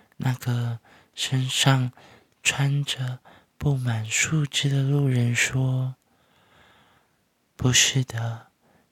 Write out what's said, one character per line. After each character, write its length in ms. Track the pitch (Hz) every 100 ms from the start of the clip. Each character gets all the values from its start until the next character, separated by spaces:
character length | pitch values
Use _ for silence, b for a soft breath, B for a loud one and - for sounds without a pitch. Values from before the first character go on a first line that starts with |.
| b b
那 160 | 131
个 480 | 123 127 120 120 117 B B B -
身 320 | - 131 127
上 460 | - 139 131 127 B B B B B
穿 400 | - - 139 143
着 360 | 139 - 127 127 B B B -
布 200 | 147 135
满 280 | 123 113 110
树 400 | - - 160 143
枝 240 | - 143
的 140 | 139
路 240 | 135 143 139
人 260 | 123 120
说 600 | 120 - 127 131 131 131 - _ b b b b b b b b b b b b _ _ -
，“不 160 | 127
是 320 | 120 - 135
的， 480 | 127 113 113 113 - _ b b b